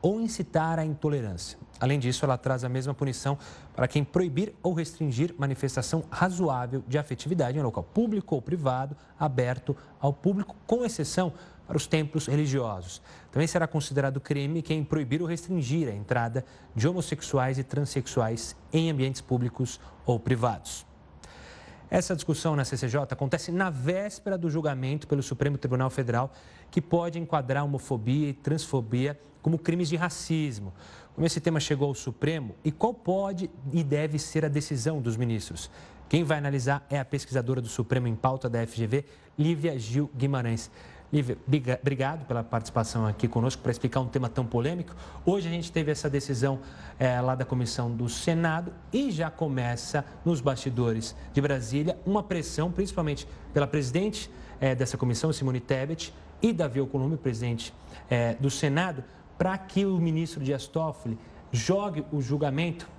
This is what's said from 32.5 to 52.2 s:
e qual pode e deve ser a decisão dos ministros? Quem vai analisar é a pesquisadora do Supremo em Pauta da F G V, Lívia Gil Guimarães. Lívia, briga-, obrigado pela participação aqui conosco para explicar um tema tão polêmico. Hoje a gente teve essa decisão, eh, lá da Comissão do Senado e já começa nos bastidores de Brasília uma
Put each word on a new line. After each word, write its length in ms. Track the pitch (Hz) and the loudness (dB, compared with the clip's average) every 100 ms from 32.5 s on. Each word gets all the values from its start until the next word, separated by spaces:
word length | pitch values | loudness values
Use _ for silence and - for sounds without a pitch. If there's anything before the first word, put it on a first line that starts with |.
| - | -4
e 80 | 160 | -4
qual 220 | 151 220 | 0 0
pode 580 | 240 - 190 196 190 190 - 135 | 0 0 0 0 -2 -6 -6 -2
e 100 | 160 | 0
deve 360 | 147 147 151 147 | 2 2 2 -2
ser 260 | - 160 | 0 0
a 40 | 151 | 2
decisão 520 | 143 143 143 117 156 | 0 0 0 0 0
dos 160 | 120 113 | 0 0
ministros? 540 | 123 110 - 85 - - - - - | 0 0 -4 -10 -10 -16 -20 -20 0
Quem 140 | 156 | 2
vai 120 | 160 156 | 4 2
analisar 480 | 143 139 123 143 - | 2 0 2 0 0
é 80 | 143 | -4
a 60 | 127 | -2
pesquisadora 560 | 143 - 131 120 131 | -4 0 -2 2 0
do 60 | 117 | -2
Supremo 380 | - 113 135 123 | -4 0 2 2
em 100 | 117 | 2
Pauta 340 | 131 131 127 | 2 2 0
da 100 | 117 | 0
F 160 | 113 117 | 0 -2
G 100 | 113 | 0
V, 180 | 135 143 - - - | 0 -2 -16 -18 0
Lívia 400 | 151 165 165 135 | 2 4 0 -2
Gil 320 | 107 123 147 | -2 0 0
Guimarães. 560 | 131 139 139 117 113 - - - - - | 0 0 2 0 -2 -4 -16 -20 -20 -2
Lívia, 260 | 151 123 107 - | 0 0 -2 2
briga-, 320 | 147 127 127 | 2 2 0
obrigado 440 | 139 135 135 160 139 | 0 0 0 -2 -4
pela 160 | 120 | -4
participação 640 | 117 117 - - 110 117 107 | 0 -2 0 0 0 0 0
aqui 220 | 104 117 | 2 0
conosco 340 | 117 123 - | 2 0 0
para 80 | - | -2
explicar 300 | 117 127 131 | 0 0 0
um 80 | 123 | 0
tema 200 | 131 127 | 0 -2
tão 160 | 117 | -2
polêmico. 520 | 120 123 127 175 170 - - - | 0 0 0 -2 -6 -10 -14 -2
Hoje 220 | - 196 165 | 0 2 0
a 40 | |
gente 200 | 170 165 | -4 -2
teve 220 | - 151 | -2 0
essa 180 | 147 151 | 0 0
decisão, 480 | 143 139 127 139 135 - - - - | 0 0 0 2 0 -6 -14 -16 0
eh, 220 | 131 123 | 2 4
lá 160 | 127 131 | 2 0
da 80 | |
Comissão 440 | 131 127 117 - 120 | 0 0 0 0 -2
do 200 | 117 120 | -2 -2
Senado 640 | - - 165 170 160 175 - - | -2 2 4 2 0 -4 -10 -2
e 200 | 233 277 | 0 0
já 180 | 165 160 | 0 -2
começa 720 | - 160 131 120 120 - - - - | -2 -2 0 0 -2 -2 -2 -2 -2
nos 160 | - 165 | 0 2
bastidores 760 | 131 131 139 120 120 113 110 - - | 2 0 -2 2 2 2 -4 -10 0
de 80 | - | 2
Brasília 560 | 143 135 110 135 151 - | 2 0 0 0 0 0
uma 160 | - 202 | 2 0